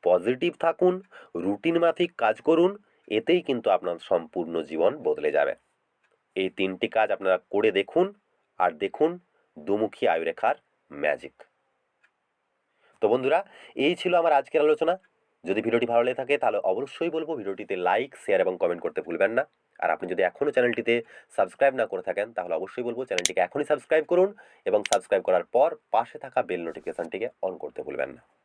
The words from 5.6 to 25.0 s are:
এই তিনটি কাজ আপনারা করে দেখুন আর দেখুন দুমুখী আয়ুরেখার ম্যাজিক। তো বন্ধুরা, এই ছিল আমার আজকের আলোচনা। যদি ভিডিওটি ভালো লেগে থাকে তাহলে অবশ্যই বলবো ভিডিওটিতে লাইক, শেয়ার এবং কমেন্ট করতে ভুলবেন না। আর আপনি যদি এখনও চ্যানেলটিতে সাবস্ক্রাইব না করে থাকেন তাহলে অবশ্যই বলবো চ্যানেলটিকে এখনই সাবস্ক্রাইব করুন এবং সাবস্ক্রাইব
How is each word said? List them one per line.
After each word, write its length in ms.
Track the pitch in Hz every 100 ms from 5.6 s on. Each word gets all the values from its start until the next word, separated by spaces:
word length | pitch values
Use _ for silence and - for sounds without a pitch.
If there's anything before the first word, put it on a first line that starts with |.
| _ _ _ _ _ _ _ -
এই 140 | 95 -
তিনটি 300 | 95 92 104 110
কাজ 120 | 107 98
আপনারা 220 | 95 92 _
করে 160 | 101 110 95
দেখুন 280 | 98 - 190 202 _ _ _ _
আর 120 | 90 80
দেখুন 280 | 98 - 156 180 _ _ _ -
দুমুখী 460 | 76 104 107 - 113
আয়ুরেখার 420 | 82 82 - 113 147 _ _ _
ম্যাজিক। 440 | 71 73 71 - _ - _ _ _ _ _ _ _ _ _ _ _ _ _ _ _
তো 40 | 104
বন্ধুরা, 260 | 123 131 165 202 - - - 143
এই 80 | 175
ছিল 120 | 180 175
আমার 160 | 165 143
আজকের 260 | - 151 151
আলোচনা। 280 | 151 165 185 _ _ _ _
যদি 160 | 165 101 110
ভিডিওটি 220 | 117 113
ভালো 120 | 117 123
লেগে 140 | 127
থাকে 140 | 131 143
তাহলে 180 | 123 104 95
অবশ্যই 400 | 95 135 - 170 160
বলবো 160 | 156 156
ভিডিওটিতে 360 | 98 95 104 95 90
লাইক, 220 | 101 139 -
শেয়ার 200 | - 95 92
এবং 80 | 90
কমেন্ট 200 | 87 87 85
করতে 140 | 80 78
ভুলবেন 240 | 82 98 117
না। 60 | 147 _ _ _
আর 60 | 87 78
আপনি 100 | 92
যদি 100 | 90 92
এখনও 260 | - 143 135
চ্যানেলটিতে 380 | 123 120 117 117 113 - _ -
সাবস্ক্রাইব 380 | - - 139 131
না 40 | 110
করে 120 | 92 95
থাকেন 200 | 92 107 -
তাহলে 180 | 87 82
অবশ্যই 260 | 95 - 120
বলবো 140 | 117 131
চ্যানেলটিকে 320 | 95 98 95 90
এখনই 180 | 143 143
সাবস্ক্রাইব 320 | 147 - 156 151
করুন 180 | 175 190 208 - _ -
এবং 140 | 104 101
সাবস্ক্রাইব 320 | 104